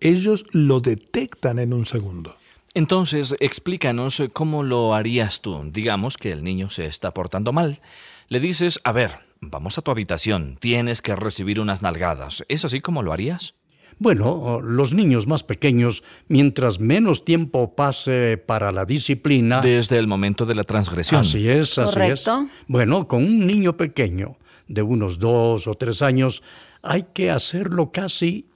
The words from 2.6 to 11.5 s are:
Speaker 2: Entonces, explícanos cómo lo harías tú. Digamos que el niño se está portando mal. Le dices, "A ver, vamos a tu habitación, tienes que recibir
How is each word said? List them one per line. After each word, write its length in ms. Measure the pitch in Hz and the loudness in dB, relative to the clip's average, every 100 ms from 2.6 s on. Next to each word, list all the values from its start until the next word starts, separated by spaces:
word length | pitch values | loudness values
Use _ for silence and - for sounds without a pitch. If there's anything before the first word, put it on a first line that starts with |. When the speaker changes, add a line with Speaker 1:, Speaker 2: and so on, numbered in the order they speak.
| - | -6
Speaker 2:
Entonces, 640 | 175 156 185 170 151 131 139 | -2 2 2 2 -2 -2 0
explícanos 840 | 135 - 170 185 135 117 135 - 131 | -2 -2 -6 -2 -2 -2 -2 -2 -4
cómo 300 | - 156 151 | -2 -2 -2
lo 320 | 139 120 113 | 0 0 2
harías 480 | 107 113 120 104 - | 2 0 0 0 -2
tú. 180 | 107 76 73 | -6 -8 -8
Digamos 460 | 101 113 101 120 - | -4 -2 -2 -4 -6
que 160 | 110 | -6
el 100 | 76 | -6
niño 260 | 87 92 95 | -4 -4 -4
se 160 | - 80 | -6 -8
está 260 | - 92 | -6 -8
portando 400 | 92 90 95 113 | -6 -6 -4 -2
mal. 280 | 151 160 143 - - - - - | 0 -2 -4 -14 -20 -20 -20 -6
Le 120 | 123 | -2
dices, 400 | 165 160 175 - | -2 0 0 0
"A 80 | 123 | 0
ver, 180 | 113 104 - _ _ | 0 0 -4 _ _
vamos 340 | 76 71 85 160 | -14 -10 -8 -6
a 60 | |
tu 80 | 147 | -4
habitación, 680 | 113 92 82 107 95 69 65 | -2 -2 -2 0 -2 -4 -6
tienes 420 | 120 117 120 117 | -2 0 0 -2
que 120 | - | -4
recibir 460 | 95 110 - 95 | -4 -4 -4 -4